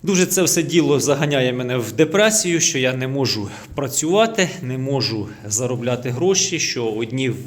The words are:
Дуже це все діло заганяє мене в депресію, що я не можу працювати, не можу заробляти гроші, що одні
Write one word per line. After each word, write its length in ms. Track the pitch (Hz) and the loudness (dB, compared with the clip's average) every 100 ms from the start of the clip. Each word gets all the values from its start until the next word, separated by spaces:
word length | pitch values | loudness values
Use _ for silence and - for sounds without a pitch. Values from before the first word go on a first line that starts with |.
| 165 | 2
Дуже 200 | 185 180 | 2 4
це 180 | - | 2
все 200 | 165 170 | 2 2
діло 360 | 151 165 147 143 | 2 2 4 2
заганяє 540 | 127 139 147 143 127 | 2 2 2 2 0
мене 240 | 123 123 127 | 0 -2 -2
в 140 | 110 | -2
депресію, 680 | - 156 196 214 220 180 165 | 2 2 4 4 2 0 0
що 200 | - 139 | 0 2
я 140 | 127 | 0
не 140 | 127 131 | 0 -4
можу 420 | 139 123 110 98 - - - | 0 0 -2 -6 -10 -10 -6
працювати, 760 | 135 - 151 196 226 220 180 - | -4 -2 2 2 2 2 -2 -2
не 160 | 123 131 | -8 -6
можу 500 | 131 139 110 110 104 - 104 | -2 -2 -2 -4 -6 -12 -6
заробляти 640 | 104 123 123 120 120 127 | -4 -2 -2 -2 -2 -4
гроші, 500 | 120 180 190 - 160 | 0 2 2 0 -2
що 260 | - 139 113 | -2 -2 -2
одні 460 | 107 117 131 131 98 | -2 -4 -2 -2 -4